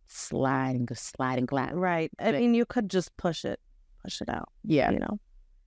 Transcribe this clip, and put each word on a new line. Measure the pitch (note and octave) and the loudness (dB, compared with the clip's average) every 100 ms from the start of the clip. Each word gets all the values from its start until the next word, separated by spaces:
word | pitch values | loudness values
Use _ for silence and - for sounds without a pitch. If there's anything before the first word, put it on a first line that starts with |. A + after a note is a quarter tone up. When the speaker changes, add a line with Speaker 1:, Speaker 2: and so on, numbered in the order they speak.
| _ | _
Speaker 1:
slide | - - - C3+ C3+ C3 B2 | -14 -6 0 2 2 0 0
and | B2 | -2
go, | A#2+ | -6
slide | - - C3 B2+ | -10 -4 -2 0
and | B2 | 0
glide. | C#3 B2+ D#3+ | 0 -2 0
Speaker 2:
Right. | F#3 E3+ D#3+ - | 0 0 -2 -2
I | G3 | 0
Speaker 1:
But | - | 2
Speaker 2:
mean, | A#3+ A#3 | 4 4
you | A#3+ | 2
could | B3 G3 | -2 0
just | F#3+ - - | 0 -2 -2
push | F3+ D#3 A#2 | -4 -2 -6
it, | - _ - _ - | -8 _ -20 _ -16
push | F#3+ - | -12 -8
it | - | -6
out. | - - _ - | -6 -8 _ 2
Speaker 1:
Yeah. | D3 - | 4 4
Speaker 2:
You | - | 2
know, | - G#3 - - - - | 0 -6 -10 -20 -20 -20